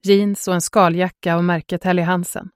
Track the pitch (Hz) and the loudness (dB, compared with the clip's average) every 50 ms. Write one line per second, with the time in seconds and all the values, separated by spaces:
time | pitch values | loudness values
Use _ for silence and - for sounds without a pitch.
0 | - 190 202 196 202 202 196 - - 202 185 175 - - - 220 190 170 165 175 | 4 4 4 4 4 0 -2 -4 -4 -2 -2 -2 -2 0 2 2 2 4 2 0
1 | 180 180 - _ - 180 170 170 175 180 175 160 - - 180 175 - 185 180 180 | -2 -2 -4 _ -2 0 0 2 2 0 0 -2 -4 -6 -8 -4 -2 0 0 0
2 | 170 175 185 180 175 - - - - 185 _ | 0 0 -2 -2 -4 -6 -10 -12 -12 -14 _